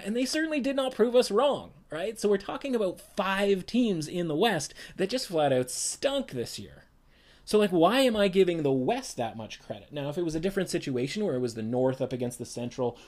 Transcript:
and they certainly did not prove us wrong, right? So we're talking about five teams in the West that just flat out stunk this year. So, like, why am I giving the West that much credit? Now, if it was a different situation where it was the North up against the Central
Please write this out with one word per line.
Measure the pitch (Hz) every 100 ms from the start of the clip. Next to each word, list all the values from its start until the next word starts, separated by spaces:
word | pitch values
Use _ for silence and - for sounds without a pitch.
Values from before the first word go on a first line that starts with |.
| -
and | 233
they | 254
certainly | 311 320 302
did | 247 277
not | 262
prove | - 240 240
us | -
wrong, | 202 277 196 - - -
right? | 156 185 226
So | 208
we're | 196
talking | - 269 277 240
about | 190 -
five | - - 190 196 202 190 -
teams | 233 240 170 151
in | 175 170
the | 151
West | 226 170 - - - -
that | 190
just | 254 -
flat | 165 143
out | 127 127
stunk | - - - 269 277 269
this | 127 113 -
year. | 90 - - _ _ _ _ -
So, | - 214
like, | 208
why | 180 170 247
am | 262 220
I | 202
giving | 180 180 170
the | 143
West | 135 131 247 - -
that | 113 113
much | 107 -
credit? | - 104 92
Now, | 147 143
if | 147
it | 170
was | 160
a |
different | 185 196 175
situation | 170 143 123 135 208
where | 208 127
it |
was | 123
the | 113
North | 110 123 131 131
up | 127
against | 123 123 -
the | 117
Central | - 120 - 120 120